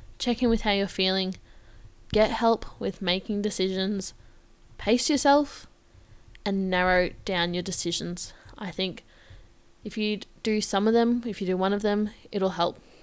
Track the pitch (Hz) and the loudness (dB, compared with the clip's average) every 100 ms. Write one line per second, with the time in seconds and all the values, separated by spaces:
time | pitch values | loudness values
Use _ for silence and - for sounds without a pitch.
0 | - - 240 233 247 220 214 202 196 - | -20 -6 -4 0 2 2 2 0 0 0
1 | 190 190 185 185 - - - - - - | 0 0 -2 -6 -14 -20 -20 -20 -20 -20
2 | - 208 214 - 233 226 - - 196 - | -2 2 2 4 2 2 -2 -6 -6 -4
3 | 180 190 - 202 185 - 190 190 190 202 | -2 -2 -2 -4 -2 -2 -2 0 -2 -2
4 | - - - - - - - - - 240 | -6 -10 -20 -20 -20 -20 -20 -6 0 2
5 | - 294 285 285 285 - - _ _ - | 4 4 6 4 2 -8 -20 _ _ -20
6 | - - - - 208 196 190 180 185 180 | -20 -20 -20 -10 -4 -2 0 2 4 4
7 | 180 - - 180 175 175 185 180 175 165 | 2 -4 -4 -2 -2 -2 -2 -2 -2 -4
8 | 170 175 - - - - 196 - 190 226 | -6 -8 -10 -14 -20 -12 -10 -4 -6 -6
9 | - - - - - - - _ 214 - | -18 -20 -20 -20 -20 -20 -20 _ -10 -4
10 | 214 208 - - 220 214 - 196 208 233 | -2 -2 -8 -6 -2 0 0 2 4 4
11 | 233 240 233 196 180 185 190 202 208 202 | 4 0 -4 -4 -2 0 0 0 0 0
12 | 208 - - 208 190 175 170 - - - | -2 -6 -8 -2 -2 0 -2 -2 -20 -20